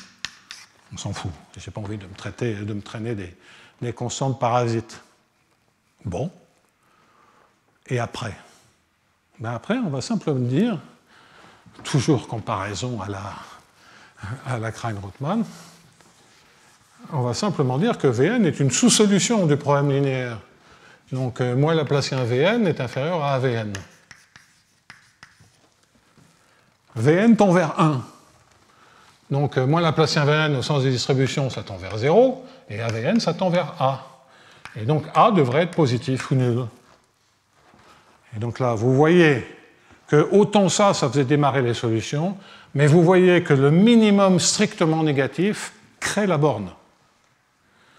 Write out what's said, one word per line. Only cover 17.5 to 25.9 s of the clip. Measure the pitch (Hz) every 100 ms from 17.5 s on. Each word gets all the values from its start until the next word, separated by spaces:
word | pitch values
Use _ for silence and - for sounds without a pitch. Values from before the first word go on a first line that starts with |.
| 160 131 127
dire | 226 208
que | 143
V | 113 147
N | 247 175
est | 123
une | 139
sous-solution | - 247 - 208 196 170 233 170
du | 143
problème | 147 143 143
linéaire. | 139 139 131 123 113 - _ _ - - - _
Donc, | 131 131 117
euh, | 123 123
moins | 151
laplacien | 165 135 139 - 135 120
V | 123
N | 165 240 202
est | 143
inférieur | 127 - 147 180
à | 143
A | 135
V | 131
N. | 117 107 95 85 _ _ - _ - - _ _ _ - - _ _ - _ _ _ _ _ _